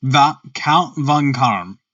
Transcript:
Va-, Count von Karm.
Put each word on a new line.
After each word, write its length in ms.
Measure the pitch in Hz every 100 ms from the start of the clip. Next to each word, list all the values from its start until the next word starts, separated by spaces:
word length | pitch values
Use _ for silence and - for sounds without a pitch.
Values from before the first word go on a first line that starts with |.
Va-, 380 | 131 135 143 156 - -
Count 400 | - 151 131 -
von 360 | 139 147 143
Karm. 460 | 127 127 101 90 101 _